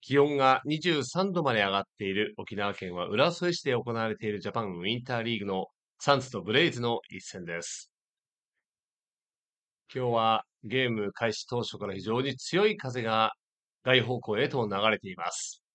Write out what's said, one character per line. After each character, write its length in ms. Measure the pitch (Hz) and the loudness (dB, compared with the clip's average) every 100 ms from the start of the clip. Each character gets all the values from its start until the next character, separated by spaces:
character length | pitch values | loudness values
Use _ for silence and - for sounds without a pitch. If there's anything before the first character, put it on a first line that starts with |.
| - | 2
気 120 | 139 | 4
温 180 | 143 143 | 4 6
が 240 | 135 131 - | 6 4 2
二 140 | 151 | -2
十 240 | 175 156 | 0 0
三 280 | 123 170 196 | 0 -2 0
度 100 | 180 | 0
ま 120 | 147 | 2
で 80 | 113 | 4
上 100 | 101 | 4
が 80 | 98 | 2
っ 40 | 95 _ | -2 _
て 80 | 101 | -4
い 80 | |
る 220 | 98 107 - | 0 -2 -4
沖 180 | 107 101 | -10 -4
縄 200 | 101 98 | -4 -4
県 180 | 92 | -8
は 140 | 87 90 | -6 -4
浦 240 | 104 151 | 2 2
添 220 | 170 175 | 2 -2
市 100 | 170 | -2
で 80 | - | -2
行 180 | 123 113 | -2 -2
わ 160 | 117 113 | -4 -2
れ 80 | 104 | -4
て 120 | 110 | -4
い 40 | |
る 80 | 104 | -4
ジ 100 | 92 | -4
ャ 20 | |
パ 100 | 113 | -4
ン 160 | 107 87 | -4 -4
ウ 40 | |
ィ 160 | 92 120 | -4 -4
ン 40 | |
タ 140 | 123 120 | -4 -4
ー 60 | |
リ 140 | 113 113 | -2 -4
ー 20 | |
グ 120 | 101 | -2
の 140 | 95 - _ _ _ | -2 -4 _ _ _
サ 160 | - 139 | 2 2
ン 40 | |
ズ 100 | 127 | 2
と 140 | 110 | -8
ブ 100 | 90 | 0
レ 140 | 117 165 | 2 2
イ 40 | |
ズ 80 | 120 | 0
の 200 | 120 117 - | -2 -2 -4
一 120 | 95 | -16
戦 220 | - 98 | -14 -14
で 160 | 85 85 | -8 -8
す。 280 | 85 - - _ _ _ _ _ _ _ _ _ _ _ _ _ _ _ _ _ _ _ _ | -8 -12 -16 _ _ _ _ _ _ _ _ _ _ _ _ _ _ _ _ _ _ _ _
今 180 | 127 127 | -4 0
日 20 | |
は 320 | 117 113 110 - _ | 2 4 4 0 _
ゲ 220 | 107 127 127 | -4 0 0
ー 60 | |
ム 200 | 113 101 | 0 -2
開 220 | 95 117 | -2 -2
始 140 | 104 - | -2 -4
当 140 | 123 | -4
初 180 | 110 104 | -4 -6
か 80 | 101 | -8
ら 80 | 95 | -6
非 60 | |
常 200 | 95 117 | -2 0
に 140 | 135 131 | 0 -4
強 300 | - 170 214 | -2 2 2
い 100 | 208 | 2
風 240 | 131 123 | -4 -4
が 300 | 113 110 110 - _ _ _ _ | 0 2 2 0 _ _ _ _
外 180 | 123 127 | 4 4
方 180 | 113 123 | 4 -4
向 180 | - 104 | -2 0
へ 100 | 139 | 0
と 200 | 139 110 | 0 0
流 80 | 98 107 | 2 2
れ 80 | 104 | 2
て 100 | 98 | -2
い 60 | 87 | -6
ま 160 | 85 | -6
す。 320 | - - - _ | -6 -10 -14 _